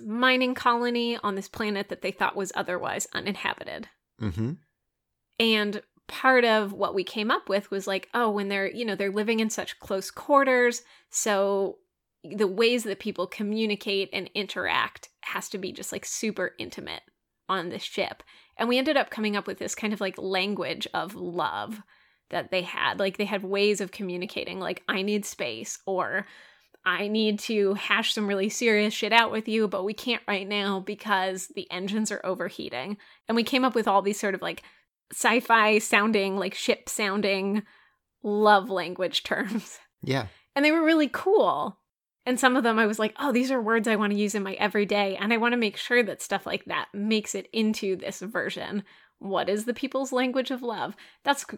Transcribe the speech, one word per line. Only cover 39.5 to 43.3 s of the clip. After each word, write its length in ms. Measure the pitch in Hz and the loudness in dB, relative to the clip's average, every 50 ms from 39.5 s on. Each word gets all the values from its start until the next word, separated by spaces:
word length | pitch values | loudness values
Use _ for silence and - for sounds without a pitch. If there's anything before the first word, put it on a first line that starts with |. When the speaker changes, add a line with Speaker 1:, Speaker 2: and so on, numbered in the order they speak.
| 196 214 - - - - - _ _ _ | -4 -4 -6 -8 -12 -20 -20 _ _ _
Speaker 2:
Yeah. 260 | - 139 131 135 113 98 - _ _ _ _ | -4 -2 -2 -2 -2 -4 -10 _ _ _ _
Speaker 1:
And 80 | 277 277 | 2 4
they 80 | 302 | 4
were 120 | 311 339 320 | 4 4 4
really 260 | 311 330 320 302 262 | 4 4 4 4 2
cool. 640 | - - - 381 392 - 240 180 139 143 147 - - - _ _ _ _ _ _ _ _ _ | 0 -2 2 4 6 6 6 4 4 2 -2 -4 -6 -10 _ _ _ _ _ _ _ _ _
And 160 | 247 254 240 | -2 0 4
some 160 | - 254 247 | 4 4 4
of 80 | 269 226 | 6 4
them 140 | 233 220 220 | 4 4 4
I 80 | 226 | 4
was 140 | 208 220 214 | 2 2 2
like, 160 | 220 214 - - | 0 -2 0 -2
"Oh, 140 | 277 285 | 0 2